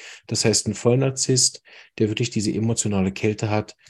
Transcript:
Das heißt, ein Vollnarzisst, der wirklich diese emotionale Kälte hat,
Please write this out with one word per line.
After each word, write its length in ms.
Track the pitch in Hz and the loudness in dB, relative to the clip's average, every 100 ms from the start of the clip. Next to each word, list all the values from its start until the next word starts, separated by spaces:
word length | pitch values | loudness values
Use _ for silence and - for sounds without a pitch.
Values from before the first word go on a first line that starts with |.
| - - - | -20 -18 -6
Das 180 | 110 | 0
heißt, 240 | 113 104 110 | 2 2 0
ein 60 | |
Vollnarzisst, 880 | 98 120 127 135 131 - 127 - - - - - - | 0 2 4 2 0 0 2 0 -2 -20 -20 -10 -2
der 100 | 107 | 0
wirklich 200 | 98 120 | 0 -2
diese 240 | 110 101 | -2 -2
emotionale 600 | 104 113 113 104 101 95 | 0 0 0 0 0 0
Kälte 360 | 98 107 104 107 | 0 -2 0 0
hat, 280 | 107 104 - _ | -2 -2 -10 _